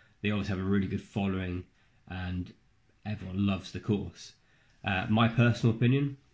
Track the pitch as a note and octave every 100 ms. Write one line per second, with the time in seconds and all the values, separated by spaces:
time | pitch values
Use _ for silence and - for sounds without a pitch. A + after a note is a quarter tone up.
0 | _ _ G#2 G#2 G2+ F#2 F#2+ G2+ F#2 G2+
1 | - G2+ G2 F#2+ F2+ F2+ - _ _ _
2 | - F2+ F2+ F2+ F2 - _ _ _ _
3 | G2+ G#2+ F#2+ F#2 G2+ F#2 - - - G2+
4 | F2+ - - - _ _ _ _ G2+ F#2
5 | - G#2+ A#2 B2 A#2+ A2+ A#2 A2 A#2+ C3+
6 | C#3+ C3+ _